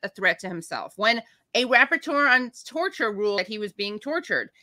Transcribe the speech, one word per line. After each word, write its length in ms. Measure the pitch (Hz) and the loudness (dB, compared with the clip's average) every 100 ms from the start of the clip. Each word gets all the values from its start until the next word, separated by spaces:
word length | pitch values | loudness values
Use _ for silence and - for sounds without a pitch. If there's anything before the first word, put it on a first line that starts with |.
a 60 | - | -10
threat 300 | - 185 170 | -2 0 0
to 100 | 185 | -4
himself, 440 | 175 165 127 78 - | -10 -8 -10 -10 -2
when 240 | 214 233 - _ _ | 0 0 -4 _ _
a 100 | 233 247 | -2 4
rapporteur 640 | 240 269 320 - 285 285 | 6 4 2 -2 2 4
on 220 | 254 247 - - | 4 2 -10 -10
torture 460 | 269 370 - 220 | -4 -4 -2 -4
ruled 280 | 202 208 202 | 0 -2 -2
that 80 | 208 | -4
he 100 | 214 | -6
was 140 | 208 | -8
being 280 | - 202 208 | -6 -6 -6
tortured. 500 | 277 320 - 156 110 _ | -4 -4 -2 -4 -4 _